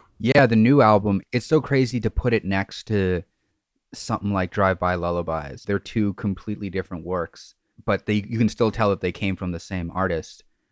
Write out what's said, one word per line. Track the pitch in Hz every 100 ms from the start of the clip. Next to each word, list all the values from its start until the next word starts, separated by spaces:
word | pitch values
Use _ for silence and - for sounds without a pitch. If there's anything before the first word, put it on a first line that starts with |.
| _ -
Yeah, | 113 143 131
the | 113
new | 113 143
album, | 110 107 104 98 -
it's | 123 -
so | 156
crazy | - 139 127 123
to | 107
put | - 127
it | 113 92
next | 98 98 - -
to | 107 92 90 - _ _ _ _ _ _
something | - - 113 101
like | 101 92
Drive-By | - 98 90 90 90
Lullabies. | 85 87 87 80 71 67 -
They're | 101
two | - 117 104
completely | 98 104 92 - 104 101
different | 92 90 87
works, | 82 92 82 - - _ _ -
but | - 98 -
they, | 107 101
you | 117
can | 110
still | - 113
tell | 107 107
that | 95
they | 90
came | - 101 92
from | 90
the | 85
same | - 90 85
artist. | 90 95 82 - - _ _ _